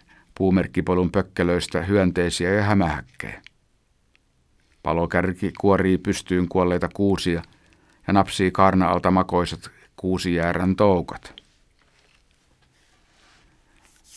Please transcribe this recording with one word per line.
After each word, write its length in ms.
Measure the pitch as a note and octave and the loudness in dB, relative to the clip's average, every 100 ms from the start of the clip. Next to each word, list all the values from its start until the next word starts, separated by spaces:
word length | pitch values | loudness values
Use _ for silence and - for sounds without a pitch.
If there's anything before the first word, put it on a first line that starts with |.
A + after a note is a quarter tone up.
| _ _ _ - | _ _ _ -2
puumerkkipolun 760 | F#2+ F#2 E2+ - E2+ F2+ F2 | 2 2 0 -2 0 0 0
pökkelöistä 680 | G2 F#2 - F2 F2 F2 F2+ | -2 -2 -2 0 0 -2 -4
hyönteisiä 720 | E2+ G2+ F2+ F2 F2 - F2+ | 0 2 2 0 -2 -2 -2
ja 100 | G2+ | 0
hämähäkkejä. 800 | G2+ G2+ E2+ D2 B1+ - A1 - - _ _ _ _ _ _ _ _ _ _ _ _ _ | 2 2 0 -2 -10 -14 -14 -14 -20 _ _ _ _ _ _ _ _ _ _ _ _ _
Palokärki 680 | - E2 E2+ F2+ F#2 F2+ F#2 - | -4 -2 0 0 -2 -2 -6 -2
kuorii 380 | G2+ F#2 F#2 F2+ | 2 2 2 0
pystyyn 500 | G2 F#2+ - F2+ F2+ | 0 -4 -2 -2 0
kuolleita 420 | F#2+ F2+ F2+ F2 | 0 0 0 -4
kuusia 480 | - G2+ F#2 F#2 E2+ - _ _ _ _ _ - | -2 0 0 -2 -4 -6 _ _ _ _ _ -2
ja 60 | |
napsii 380 | G2 F#2+ - F#2 | 0 0 0 0
kaarna 380 | F2 F#2+ F#2 F2 | 4 4 4 2
alta 220 | F2+ F2+ | 0 2
makoisat 600 | F#2 F2+ F2+ E2+ E2+ - - _ - | 2 2 -2 -2 -6 -16 -20 _ -10
kuusijäärän 800 | F#2 F#2 F2+ E2+ E2+ E2 F#2 F#2 | -4 -4 -2 -2 -2 -2 0 2
toukat. 580 | G#2 F2+ E2 - - - - _ _ _ _ _ _ _ _ _ _ _ _ _ _ _ _ _ _ _ _ _ _ _ _ _ _ | 4 2 -2 -10 -18 -20 -20 _ _ _ _ _ _ _ _ _ _ _ _ _ _ _ _ _ _ _ _ _ _ _ _ _ _